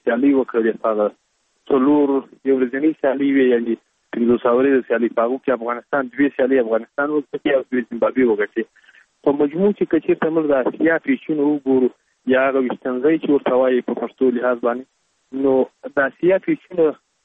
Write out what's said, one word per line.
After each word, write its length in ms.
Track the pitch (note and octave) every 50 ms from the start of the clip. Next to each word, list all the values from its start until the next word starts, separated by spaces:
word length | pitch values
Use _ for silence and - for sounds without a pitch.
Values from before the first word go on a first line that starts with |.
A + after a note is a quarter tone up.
سیالۍ 300 | - B2 A#2 A#2+ C3+ C#3+ C#3
وکړلې، 380 | C3 B2 - - A#2+ A2+ A2+ G#2 - - A2+
هغه 200 | A2 G#2 G#2 G2+ - _ _ _ _ _ _ _ _ _ _ -
څلور 400 | C#3+ C3 B2+ C#3+ D3 D3 C#3+ C#3 C#3 C3+ B2 - - _ - C3
یو 60 | C3+ C3
ورځنۍ 340 | B2+ A#2+ B2 C3+ D3 D#3+ D3+ _
سیالۍ 280 | - C#3 B2 C#3 C#3 C#3
وې، 140 | C#3 C#3 C3 B2 B2
یعنې 200 | A#2 A#2 A#2 A2+ - _ _ _ _ _ - -
پنځوس 320 | A2+ A#2+ A#2+ B2 A2+ - B2
اوریزه 300 | A#2+ B2 C3 C#3 C3+ C3 A#2 -
سیالۍ، 220 | A#2+ A#2 A#2+ A2+ - -
په 80 | A2+
هغو 120 | A#2+ C3 C3
کې 180 | - - B2+ A#2
افغانستان 540 | A#2 A#2 A#2+ A#2+ - - - C#3+ C3 B2 A#2+
دوې 140 | B2 C#3+ C#3 - -
سیالۍ 200 | C3 B2+ C3+ C3 A#2
افغانستان 440 | A2 A2+ A2 A#2 - - - C#3+ D3 D3+
وګټي 340 | D3+ C#3 _ - C#3+ - C#3+ C#3
او 60 | C3 B2+
دوې 160 | - B2+ B2 A2+ -
زیمبابوې 360 | A#2+ A2+ A2 G#2+ - C3 C3 A#2+
وګټي. 340 | G#2+ G2+ G#2 G2+ - A#2 A2 _ _ _ _ _ - - _ _ _ _ -
په 60 | D3 C#3 C#3+
مجموع 320 | D3 D3 D3+ E3+ G3 G#3 G3+ -
کې 80 | F#3+ -
که 60 | - D#3 -
چېرته 220 | - F3 F3 - D#3+ D#3+
موږ 100 | E3 D#3 D3
د 60 | C#3+ C3+
آسیا 340 | A#2+ - - - D3+ D#3+ E3 D#3 -
پیچونه 380 | - C3 A#2+ - - D#3+ D3+ C#3+
وګورو 440 | D3 D3+ D3 - C3+ C3+ C3 B2+ A#2+ - _ _ _ _ _ - B2+ B2+
یا 80 | B2+ C3+ C#3
هغه 120 | C3 C3+
ویشتنځی 540 | C3 B2 A2+ - - C3 B2+ B2+ B2+ D3+ E3 D#3+ -
چې 60 | -
ورته 220 | C#3+ C3+ - A#2 B2+ B2+
وایي 200 | C3 C3 B2+ B2 - -
په 60 | A#2+ -
پښتو 240 | - A2 - - C3 B2+ A#2+
لحاظ 220 | A#2+ A#2+ B2 B2 A#2 B2
باندې، 200 | A#2+ A#2 B2 C3 _ _ _ _ _ _ _ _ _ - C3+ C#3
نو 100 | C3+ C3 C3 B2+ - _ _ - - -
د 20 | C#3+ C#3 C3
آسیا 280 | - - - F3 F#3+ F#3+ -
پیچونه 400 | - D#3 - _ - F#3 F3 D#3+ D3+ C#3 - _ _ _ _